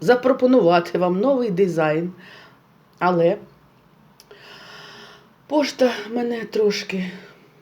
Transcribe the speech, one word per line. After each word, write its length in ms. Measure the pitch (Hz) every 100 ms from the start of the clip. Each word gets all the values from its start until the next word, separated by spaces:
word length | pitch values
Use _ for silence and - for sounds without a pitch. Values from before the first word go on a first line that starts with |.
запропонувати 1000 | 170 247 254 262 254 254 170 175 170 175
вам 220 | 180 185
новий 300 | 254 269 233
дизайн. 600 | 180 196 165 156 156 175 - - - - _ _ _ _ _
Але 400 | 180 175 170 208 - _ _ _ _ _ _ _ _ - - - - - - - - - _ _ -
пошта 460 | 294 277 - 254 220 208
мене 340 | 240 240 233
трошки 680 | 208 220 208 196 - 190 185 - - - _ _